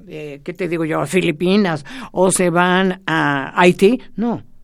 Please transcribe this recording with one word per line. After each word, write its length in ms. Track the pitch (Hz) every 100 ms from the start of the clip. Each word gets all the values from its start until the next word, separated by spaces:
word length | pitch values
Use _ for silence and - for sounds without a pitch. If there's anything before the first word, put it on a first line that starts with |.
| 175
eh, 340 | 151 151 143
¿qué 80 | 175
te 140 | 170 165
digo 160 | 170
yo? 160 | 160 160
A 60 | 147
Filipinas, 800 | 180 170 151 180 202 185 151 - 262 -
o 180 | 160 185
se 200 | 190 175
van 520 | 170 180 185 190 185
a 480 | - 160 147 139 147 -
Haití, 400 | 180 175 196 254 -
no, 300 | - 233 156 - -